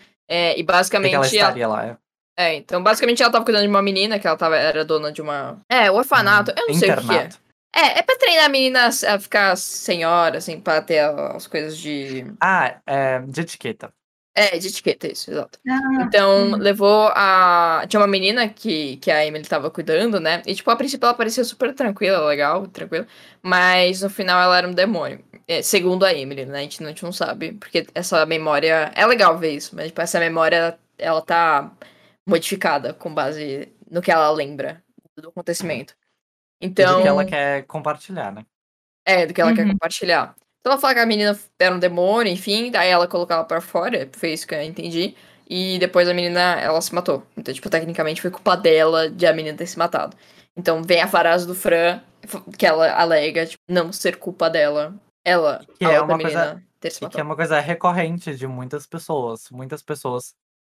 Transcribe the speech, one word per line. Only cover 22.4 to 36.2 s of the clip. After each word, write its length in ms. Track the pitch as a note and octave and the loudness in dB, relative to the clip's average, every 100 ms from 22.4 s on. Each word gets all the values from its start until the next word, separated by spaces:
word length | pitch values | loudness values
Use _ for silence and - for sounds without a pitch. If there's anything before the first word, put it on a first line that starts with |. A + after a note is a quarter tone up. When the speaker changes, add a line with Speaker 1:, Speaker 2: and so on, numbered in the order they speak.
| C#3+ F3 G3 | 0 -2 -6
Speaker 1:
tranquila. 380 | - D#3+ E3 - - - _ | -12 -8 -8 -8 -16 -20 _
Mas 600 | F#3 F3+ F3+ F#3 F3+ F#3 | 0 2 4 4 2 0
no 80 | G3 | -6
final 300 | G3 F#3 F3+ | -4 0 4
ela 160 | F3+ F3+ | 4 4
era 100 | F3+ | 2
um 40 | |
demônio. 480 | F3 G3 F#3 C3+ - _ - - | 0 0 0 -6 -10 _ -16 -6
É, 160 | E3 | -4
segundo 440 | - G3+ F3+ F3+ F#3+ | 0 0 0 2 2
a 80 | |
Emily, 320 | E3 C3+ C#3 C3 | 0 -4 -10 -10
né? 140 | C#3 | -10
A 20 | |
gente 180 | D3 - | -10 -12
não, 60 | D#3 | -14
a 40 | |
gente 120 | D#3 | -12
não 80 | E3+ | -10
sabe, 400 | F3+ E3 - D#3+ | -6 -6 -6 -10
porque 320 | - - E3+ - | -12 -6 -6 -4
essa 320 | - F3+ F3 D#3 | -8 -2 0 2
memória, 680 | D#3+ D#3 D3 D#3+ D#3+ D3+ - | 0 0 2 2 2 0 2
é 100 | G#3+ | 4
legal 320 | A#3+ F#3 E3 | 6 4 4
ver 140 | D#3+ D3 | -2 -6
isso, 200 | - E3 | -10 -12
mas, 120 | D#3+ | -10
tipo, 120 | E3 | -6
essa 200 | E3+ F3 | -4 0
memória, 580 | E3 E3 D#3+ E3+ E3 E3 _ - | 0 2 2 2 0 -4 _ -8
ela 240 | E3 D#3+ | -2 -2
tá 480 | D#3 E3+ E3 D3 - - - _ _ _ - | 0 2 4 2 -2 -10 -20 _ _ _ -2
modificada 680 | E3 - G3 F#3 D3 C3 | -2 0 -4 -2 -2 -4
com 200 | - E3+ | -10 -8
base 540 | D#3 C#3 D#3 D3 C#3 - _ _ | -4 -4 -6 -8 -10 -12 _ _
no 120 | E3+ | -4
que 100 | F3+ | 0
ela 180 | E3 D3+ | 2 4
lembra 500 | D#3 C#3+ C#3+ C#3 D#3+ _ _ _ - | 2 -4 -8 -10 -12 _ _ _ -20
do 120 | D#3+ | -18
acontecimento. 640 | F3+ E3+ E3+ F3 C3 C3+ _ _ _ | -10 -8 -6 -6 -8 -10 _ _ _